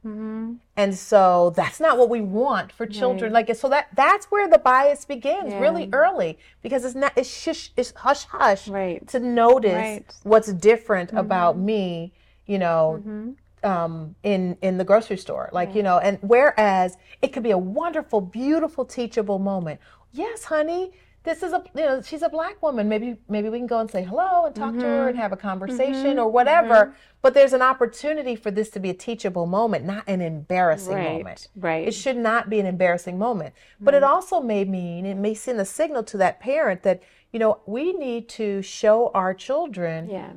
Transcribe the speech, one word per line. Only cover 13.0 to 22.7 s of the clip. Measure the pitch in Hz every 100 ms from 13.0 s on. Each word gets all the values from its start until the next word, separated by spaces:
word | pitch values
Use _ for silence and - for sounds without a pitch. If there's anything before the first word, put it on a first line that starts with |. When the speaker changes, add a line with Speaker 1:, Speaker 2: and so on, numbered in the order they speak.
| 208 214 220 277 _ _ 202
Speaker 2:
um, | 180 165 160 156 185
in, | 208 196 180 175
in | 190 185
the |
grocery | 185 208 220 190
store, | - - -
like, | 180 180
you | 202
Speaker 1:
Right. |
Speaker 2:
know, | 196 180
and | 185 196
whereas | 202 240 285 - 208 190 180 - _ -
it | -
could | 254
be | 226
a | 185
wonderful, | 185 240 339 311 - 214
beautiful, | 185 220 269 320 311 311
teachable | 247 - 233 - 202 190
moment. | 196 190 165 143 _ _ _
"Yes, | 254 427 440 -
honey, | 311 311 349 370 _ _ _
this | - 320
is | 370
a, | 359 359 269
you |
know, | 302 262
she's | - 311
a | 330
black | 311 339 415
woman. | 311